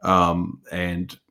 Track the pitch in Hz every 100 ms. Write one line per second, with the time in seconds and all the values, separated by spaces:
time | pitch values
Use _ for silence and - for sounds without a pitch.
0 | 92 92 87 85 87 - - 90 87 87
1 | 90 - _